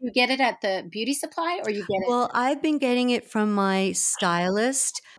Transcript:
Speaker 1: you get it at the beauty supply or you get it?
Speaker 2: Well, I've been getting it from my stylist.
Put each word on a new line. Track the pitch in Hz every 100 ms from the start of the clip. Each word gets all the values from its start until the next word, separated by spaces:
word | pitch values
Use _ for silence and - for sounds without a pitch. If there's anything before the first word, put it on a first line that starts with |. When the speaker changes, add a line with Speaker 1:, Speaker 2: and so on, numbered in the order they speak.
Speaker 1:
you | 254
get | 247 247
it | 254
at | 254 208
the | 208 190 175
beauty | 208 226
supply | 285 320 - 330 349
or | 220
you | 208
get | 185 196
it? | 240
Speaker 2:
Well, | 247 247
I've | - 254 285
been | 311 302
getting | 262 247 247
it | 240 -
from | 220 214
my | 202 196 190 190
stylist. | 180 - - 185 170 180 196 233 269 - - -